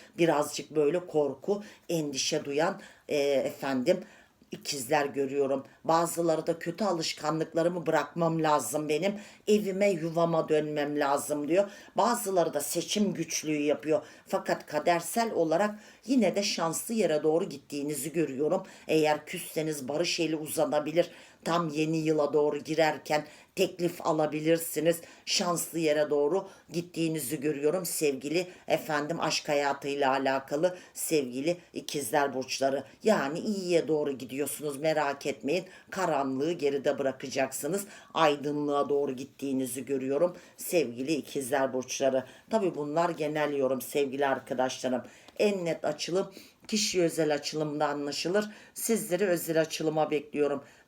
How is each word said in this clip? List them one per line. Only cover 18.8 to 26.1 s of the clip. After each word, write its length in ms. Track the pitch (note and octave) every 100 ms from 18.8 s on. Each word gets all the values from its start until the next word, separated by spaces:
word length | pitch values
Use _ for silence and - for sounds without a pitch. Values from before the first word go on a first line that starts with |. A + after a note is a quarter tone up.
| -
Eğer 380 | D#3 D3+ - -
küsseniz 640 | F3+ - - D#3 D3 C3
barış 320 | D3 E3+ -
eli 160 | D#3+ D#3
uzanabilir. 760 | D#3 - C#3+ D3+ D#3 D#3+ E3 - - - -
Tam 240 | E3 E3+
yeni 280 | D3 D#3 D#3+
yıla 360 | D#3 D#3 D3
doğru 240 | D3 D3 D3
girerken 680 | C#3 D#3 D#3 C#3 - D3+ D3+ - - -
teklif 500 | F3+ - E3+ - -
alabilirsiniz. 960 | D#3 D3+ D3+ D#3 E3 - - D#3 E3 - - -
Şanslı 540 | - F3+ E3+ - D#3+
yere 300 | D#3+ D3
doğru 380 | D3+